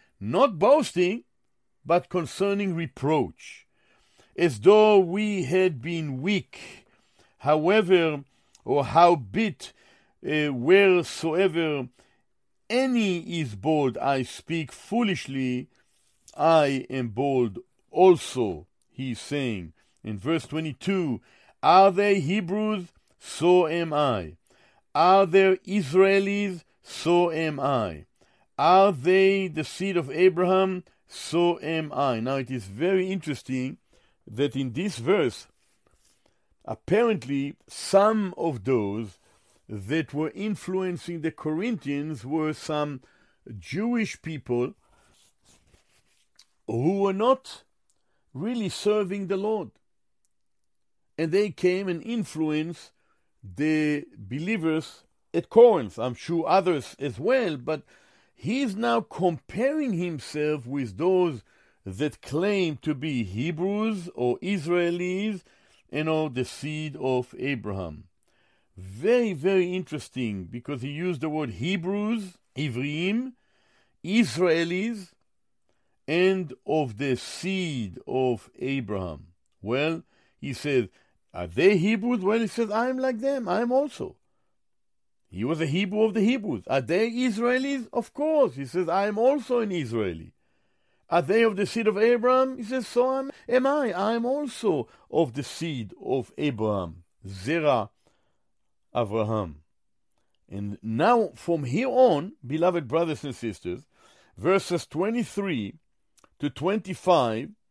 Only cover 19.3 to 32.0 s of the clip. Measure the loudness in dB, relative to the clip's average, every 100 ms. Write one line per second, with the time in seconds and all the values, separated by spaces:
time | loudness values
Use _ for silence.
19.3 | -4 -4 -4 -10 -16 _ _ -12 -8 -2
20.3 | -4 -4 -6 -6 -6 -2 0 0 -4 _
21.3 | _ _ -2 6 8 8 6 2 2 2
22.3 | 0 0 -2 -2 -4 -8 _ _ _ -14
23.3 | 0 4 6 4 0 -2 0 2 0 -4
24.3 | -14 _ _ _ _ _ 2 6 6 6
25.3 | 6 6 2 0 -2 2 6 6 6 2
26.3 | 0 -2 -4 _ _ -16 -6 2 4 4
27.3 | 0 -4 -2 0 0 -2 -6 -16 _ _
28.3 | _ _ 0 6 8 6 4 2 6 6
29.3 | 4 0 -4 -8 -4 -2 -2 -2 4 4
30.3 | 6 2 4 2 -2 -10 _ _ -16 -4
31.3 | 2 2 0 -4 -4 -4 -2